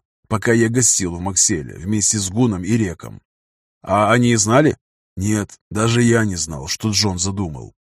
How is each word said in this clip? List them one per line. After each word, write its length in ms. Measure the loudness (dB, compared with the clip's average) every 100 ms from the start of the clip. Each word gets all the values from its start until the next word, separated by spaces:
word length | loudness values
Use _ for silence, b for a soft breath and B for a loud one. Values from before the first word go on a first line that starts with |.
| _ _ -6
пока 260 | -2 2
я 160 | 2 2
гостил 460 | 2 2 2 -2 -4
в 60 |
Макселе 540 | -4 0 0 0 -6 -10
вместе 420 | -2 0 0 -2
с 120 | -2
Гуном 340 | 0 0 0
и 80 | 0
Реком". 500 | 0 0 -4 -14 -18 -20 _ _ _ _ _
"А 280 | -2 2 4
они 240 | 4 4 2
знали?" 400 | 4 4 4 0 _ _ _ -6
"Нет, 440 | -2 -2 -4 -10 -8
даже 300 | -2 0 2
я 240 | 4 4 2
не 100 | -2
знал, 320 | -8 -8 -8
что 220 | -6 -4
Джон 300 | 0 -2 -2
задумал". 540 | -4 -4 -6 -8 -14 -20 _ _